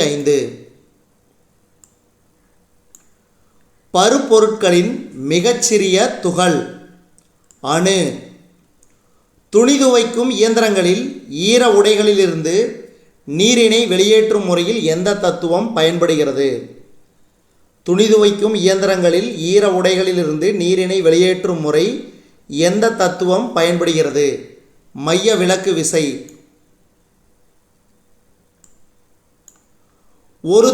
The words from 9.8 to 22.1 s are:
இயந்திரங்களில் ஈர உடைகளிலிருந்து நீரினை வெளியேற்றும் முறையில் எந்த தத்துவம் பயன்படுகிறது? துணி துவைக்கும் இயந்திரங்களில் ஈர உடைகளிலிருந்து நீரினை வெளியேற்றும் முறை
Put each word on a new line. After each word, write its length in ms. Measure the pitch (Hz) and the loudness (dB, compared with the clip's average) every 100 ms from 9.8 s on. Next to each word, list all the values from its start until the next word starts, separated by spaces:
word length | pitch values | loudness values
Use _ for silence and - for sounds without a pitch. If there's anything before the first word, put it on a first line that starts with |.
| 262 240 220 226 254 | 4 2 0 -2 -2
இயந்திரங்களில் 720 | 202 220 220 220 190 175 190 262 - - 147 | 0 0 2 0 0 0 -2 -4 -12 -12 -6
ஈர 180 | - 240 247 | 0 2 4
உடைகளிலிருந்து 840 | 202 202 208 214 196 185 165 156 190 240 - - - _ _ - | 4 4 2 2 2 0 -2 -2 -2 -2 -6 -18 -20 _ _ -8
நீரினை 540 | 151 214 233 220 226 226 | 0 2 4 2 2 0
வெளியேற்றும் 600 | 185 208 220 220 208 185 | 0 2 4 2 0 0
முறையில் 340 | 175 175 233 160 | -2 -2 -2 -2
எந்த 300 | 165 185 196 | -2 -2 -2
தத்துவம் 520 | 175 170 165 175 226 | -2 -2 -2 -2 -2
பயன்படுகிறது? 760 | 175 160 170 170 156 139 135 139 117 - - - - _ _ _ _ _ _ _ _ - | 0 0 0 0 0 -2 -2 -2 -4 -10 -20 -20 -20 _ _ _ _ _ _ _ _ -2
துணி 200 | 185 226 | 2 4
துவைக்கும் 500 | 220 208 202 208 208 | 4 4 2 -2 0
இயந்திரங்களில் 720 | 185 190 196 190 175 175 233 196 170 | 0 0 0 0 0 0 -2 -6 0
ஈர 200 | 196 202 | 2 2
உடைகளிலிருந்து 760 | 185 180 185 190 180 156 151 180 208 | 2 0 0 0 -2 -2 -2 -2 -2
நீரினை 460 | 175 185 185 190 | 0 0 -2 0
வெளியேற்றும் 600 | 160 165 185 180 190 170 | 2 4 2 0 -4 -4
முறை 240 | 151 151 196 269 - | -2 0 0 -4 -12